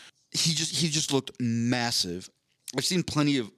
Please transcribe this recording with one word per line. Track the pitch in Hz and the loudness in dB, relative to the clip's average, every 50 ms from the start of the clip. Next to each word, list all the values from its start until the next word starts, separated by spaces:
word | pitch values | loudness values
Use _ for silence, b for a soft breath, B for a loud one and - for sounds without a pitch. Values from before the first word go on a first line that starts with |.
| B B B _ _ _ | B B B _ _ _
He | - 165 - 165 160 | -2 0 0 2 0
just, | 147 165 - - | 0 -2 -2 -2
he | 131 165 160 | 0 0 0
just | 147 156 147 - | 0 0 0 2
looked | 143 135 131 - - - | 0 0 0 -2 -6 -2
massive. | 123 117 117 117 117 120 123 123 117 120 - - - 92 85 92 92 - _ _ _ _ _ _ - - - | 0 0 2 2 2 2 2 2 0 0 0 0 -2 -2 -4 -8 -10 -14 _ _ _ _ _ _ -14 -8 -6
I've | 135 135 | -2 -2
seen | - 185 180 | 0 0 0
plenty | 156 - - 151 147 147 143 | 0 0 0 2 2 4 2
of, | 131 113 98 - | 2 0 -2 -2